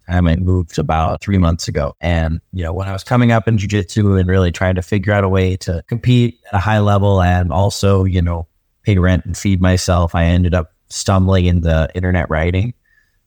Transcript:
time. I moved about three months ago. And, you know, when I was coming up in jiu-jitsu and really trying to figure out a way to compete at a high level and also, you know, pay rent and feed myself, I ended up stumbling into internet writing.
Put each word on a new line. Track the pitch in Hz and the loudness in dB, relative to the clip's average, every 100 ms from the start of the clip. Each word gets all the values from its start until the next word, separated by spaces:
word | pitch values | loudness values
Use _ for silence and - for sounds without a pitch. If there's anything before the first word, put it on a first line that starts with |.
| - | -4
time. | 87 87 | 0 2
I | 85 | 2
moved | 92 92 82 - | 0 0 -2 -4
about | 76 80 80 - | -2 -2 -2 -4
three | - 98 | -2 0
months | 87 82 - | 2 0 -4
ago. | 80 71 - | -4 -6 -6
And, | 85 85 80 82 - | -4 -2 -2 -4 -8
you | 92 | -8
know, | 82 | -6
when | 87 98 | -6 -6
I | |
was | 95 | -8
coming | - 123 120 | -2 0 2
up | 117 110 | 2 0
in | 110 | -2
jiu-jitsu | 95 104 92 - 104 95 | 0 -2 -2 0 2 2
and | 90 | 2
really | 95 90 | 2 0
trying | 85 92 92 | 0 -2 -2
to | |
figure | 87 107 92 | -2 -4 0
out | 104 98 | 0 0
a | |
way | 95 92 92 | 0 0 -2
to | - 85 - | -6 -8 -8
compete | 120 123 123 120 - - | -6 0 2 0 -4 -6
at | 101 | -4
a | |
high | 95 107 | 0 0
level | 104 101 101 98 | 2 2 2 2
and | 90 90 87 | 2 2 0
also, | 73 101 - 98 98 95 | 0 -2 0 0 2 2
you | 90 | 0
know, | 85 85 85 _ _ _ | -2 -4 -10 _ _ _
pay | - 98 | -2 2
rent | 90 87 - | 2 2 -2
and | 87 | -4
feed | 104 95 | -2 0
myself, | 92 92 - 90 85 87 | 2 2 2 0 0 0
I | 85 | 2
ended | 90 90 | 2 2
up | 87 80 _ _ | 0 -4 _ _
stumbling | - - 95 92 95 90 | -8 -2 2 2 2 2
into | 87 82 80 78 | 2 2 2 0
internet | 90 90 90 73 | -2 -2 -2 -2
writing. | 78 85 92 113 - _ _ _ _ | -2 0 -2 -4 -6 _ _ _ _